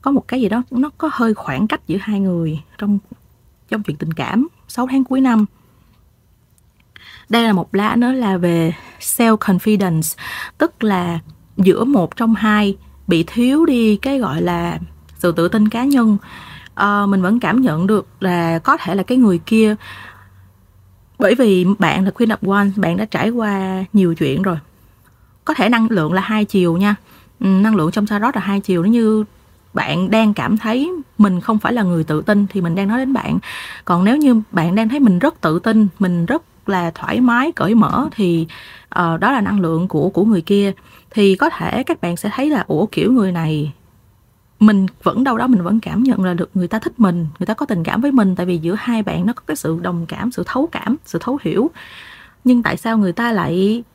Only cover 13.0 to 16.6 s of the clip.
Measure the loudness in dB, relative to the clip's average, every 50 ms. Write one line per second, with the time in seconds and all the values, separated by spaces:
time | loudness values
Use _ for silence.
13 | -2 0 0 0 0 -2 0 0 2 2 4 4 4 2 4 2 4 2 2 2
14 | 0 -2 -2 -2 -2 -2 -2 -2 -2 -2 -2 -2 -4 -4 -6 -8 -12 -14 -18 -20
15 | -20 -20 -10 -2 -2 0 2 2 0 2 2 2 2 2 2 0 0 2 2 4
16 | 4 4 2 0 -2 -10 -20 -20 -20 -20 -20 -20